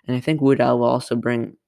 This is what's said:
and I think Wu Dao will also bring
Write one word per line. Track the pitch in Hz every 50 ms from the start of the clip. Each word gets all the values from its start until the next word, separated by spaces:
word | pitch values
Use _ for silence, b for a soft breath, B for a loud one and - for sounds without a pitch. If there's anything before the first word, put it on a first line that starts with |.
| b
and | - 127
I | 127
think | - - 156 147
Wu | 143 135 139
Dao | 123 123 123 123
will | 120 120
also | 120 123 123 - - 117
bring | 120 113 120 120 117 113 101 - _ _